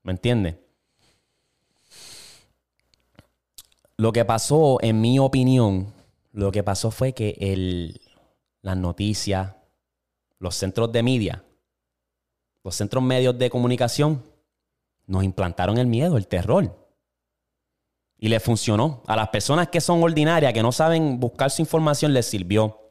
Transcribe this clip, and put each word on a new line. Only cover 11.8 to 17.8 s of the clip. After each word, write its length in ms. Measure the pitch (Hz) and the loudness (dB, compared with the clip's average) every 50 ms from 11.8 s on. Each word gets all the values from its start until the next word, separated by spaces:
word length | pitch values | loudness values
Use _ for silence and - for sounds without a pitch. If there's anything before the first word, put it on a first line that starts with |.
| _ _ _ _ _ _ _ _ _ _ _ _ _ _ _ _ _ | _ _ _ _ _ _ _ _ _ _ _ _ _ _ _ _ _
los 120 | 95 92 | -10 -6
centros 280 | - 104 101 - 131 127 | -6 -6 -2 -2 0 0
medios 340 | 127 127 127 127 127 123 | 2 2 2 2 2 2
de 120 | 120 127 123 | 0 -2 -2
comunicación, 760 | - 127 120 123 127 120 123 120 - - 147 151 160 131 - - _ _ _ _ _ _ _ _ _ _ _ _ _ _ _ | 0 0 0 0 0 0 0 -2 0 0 0 0 0 -2 -6 -16 _ _ _ _ _ _ _ _ _ _ _ _ _ _ _
nos 180 | - 95 92 98 | -4 -2 0 0
implantaron 540 | 95 90 - 95 87 85 - 90 95 107 | 0 -2 -2 -4 -4 -2 -2 -2 0 0
el 80 | 120 127 | 0 0
miedo, 300 | 123 113 117 151 180 165 | 0 0 0 0 0 0
el 100 | 117 98 | -2 -2
terror. 480 | _ - 90 - 101 151 196 175 - - _ _ _ _ _ _ _ _ _ _ _ _ _ _ _ _ _ _ _ _ _ | _ -4 -4 0 2 2 2 0 -2 -6 _ _ _ _ _ _ _ _ _ _ _ _ _ _ _ _ _ _ _ _ _